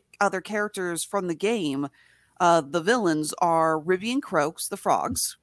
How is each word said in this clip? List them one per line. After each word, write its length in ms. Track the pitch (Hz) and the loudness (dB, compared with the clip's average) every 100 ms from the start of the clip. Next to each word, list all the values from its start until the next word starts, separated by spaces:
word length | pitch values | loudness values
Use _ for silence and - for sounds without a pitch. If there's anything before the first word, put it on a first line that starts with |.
| _ - | _ 0
other 200 | 202 190 | 0 0
characters 600 | 175 214 208 - 180 165 | -4 -4 -4 -4 -6 -4
from 220 | - 202 180 | -4 -4 -4
the 80 | |
game, 540 | 160 196 233 151 139 139 _ _ _ _ - | -2 -2 0 -2 -2 -6 _ _ _ _ 0
uh, 220 | 180 170 | 4 4
the 220 | 139 170 | 2 -2
villains 520 | 165 247 185 156 147 - | 2 2 2 0 -2 0
are 400 | 175 165 160 160 | 2 4 2 2
Ribby 340 | 156 185 220 | 0 -2 0
and 100 | 262 | -4
Croaks, 460 | - 170 147 - - | 0 0 0 -2 -8
the 80 | 196 | -4
frogs, 600 | 196 110 - - - - | 0 2 0 -2 -4 -6